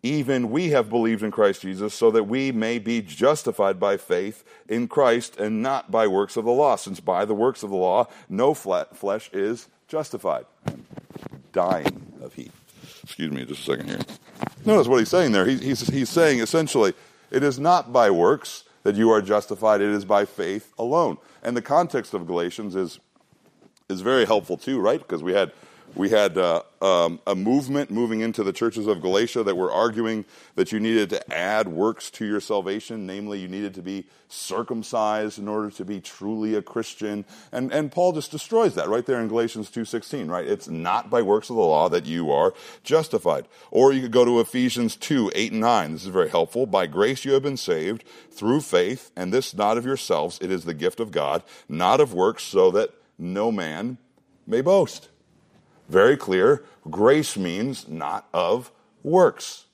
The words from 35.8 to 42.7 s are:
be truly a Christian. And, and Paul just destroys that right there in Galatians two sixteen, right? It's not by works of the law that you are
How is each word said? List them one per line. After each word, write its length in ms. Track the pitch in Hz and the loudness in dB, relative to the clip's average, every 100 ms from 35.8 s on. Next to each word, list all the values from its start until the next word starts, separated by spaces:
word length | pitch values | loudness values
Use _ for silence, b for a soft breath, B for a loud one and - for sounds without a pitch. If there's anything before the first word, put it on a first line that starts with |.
be 160 | 95 101 | -10 -10
truly 560 | - - 101 110 107 107 | -12 -12 -8 -4 -2 -2
a 60 | |
Christian. 640 | - 120 110 - 107 104 101 B B | -4 -8 -8 -8 -8 -8 -10 B B
And, 220 | 127 131 | -8 -4
and 180 | 147 151 | -2 -4
Paul 220 | 175 180 | 0 0
just 180 | 156 143 | 0 -8
destroys 440 | 151 - 226 214 95 | -12 -2 2 2 0
that 120 | 78 | -2
right 180 | 110 123 | -2 0
there 140 | 127 | -2
in 80 | 113 | 0
Galatians 420 | 113 117 113 104 | 0 -2 -4 -10
two 140 | - | -8
sixteen, 440 | 110 117 - 143 80 | -6 -8 -8 -10 -6
right? 200 | 90 82 | -6 -4
It's 220 | 101 - | -4 -4
not 400 | 80 85 101 101 | -6 -2 -2 0
by 120 | 120 | 0
works 280 | 101 107 - | 2 2 0
of 60 | 117 | 0
the 60 | |
law 260 | 87 78 85 | 4 4 4
that 160 | 87 76 | 2 -2
you 260 | 82 78 | -4 0
are 220 | 71 85 - B | 2 2 0 B